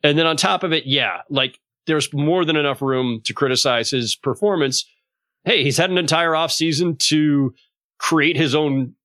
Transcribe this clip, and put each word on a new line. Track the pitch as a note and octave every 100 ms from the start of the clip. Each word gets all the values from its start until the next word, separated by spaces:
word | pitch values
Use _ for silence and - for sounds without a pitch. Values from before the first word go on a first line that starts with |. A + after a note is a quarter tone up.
And | D3 D3
then | D#3+
on | D#3
top | F#3+ F#3
of | F#3
it, | D#3+ C3+
yeah, | C#3 A2+ F2 -
like, | C3+ C3 - _ _ -
there's | D#3 C#3
more | C#3+ D3 F3+ D#3+
than | D#3
enough | C#3+ C#3+
room | C3+ C3 B2+ A2+
to | -
criticize | A#2 C3+ B2+ C#3 A#2+ A2+
his | C3+ A#2 -
performance. | - - G#3 F#3+ C#3 B2+ - _ _ _ _ _ -
Hey, | A3+
he's | C#3 C3+
had | F#3
an | F3+
entire | D#3+ D#3+ E3+
offseason | D#3+ D#3+ - E3 D3 F3 D3+ -
to | D#3 D3+ C#3+ C3+ - _ _ _ _
create | - D#3+ D3 D#3+
his | D#3
own | D3 D3+ C3+ B2+ -